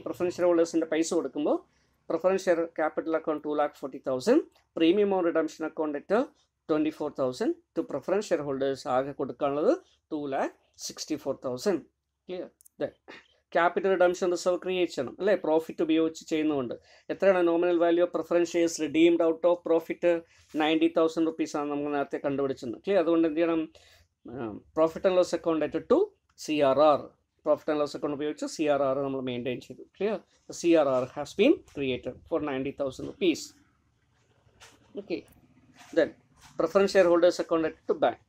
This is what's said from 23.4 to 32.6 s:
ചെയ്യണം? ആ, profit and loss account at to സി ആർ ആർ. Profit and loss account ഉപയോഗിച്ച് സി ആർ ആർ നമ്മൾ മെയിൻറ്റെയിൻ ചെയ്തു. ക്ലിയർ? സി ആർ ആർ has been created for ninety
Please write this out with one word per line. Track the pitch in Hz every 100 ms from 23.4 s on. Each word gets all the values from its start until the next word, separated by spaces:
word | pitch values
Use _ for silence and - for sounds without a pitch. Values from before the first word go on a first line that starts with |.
ചെയ്യണം? | 165 165 156 - _ _ _ _ -
ആ, | 123 113 104 _ 156
profit | 160 175 196
and | 180
loss | 175 170
account | 170 160 151
at | 160 -
to | 277 415 _ _ - -
സി | 151 139
ആർ | 131 151
ആർ. | 131 123 _ _ _ 156
Profit | 143 -
and | 151
loss | 147 135
account | 147 139
ഉപയോഗിച്ച് | 151 147 277 -
സി | 151
ആർ | 139 135
ആർ | 139 139
നമ്മൾ | 135 127
മെയിൻറ്റെയിൻ | 123 120 123 -
ചെയ്തു. | 127 - -
ക്ലിയർ? | 202 190 _ _ - -
സി | 170 165
ആർ | 139 127
ആർ | 127 151
has | 143 -
been | 254 392 - -
created | 135 123 131 - -
for | 160 147
ninety | 131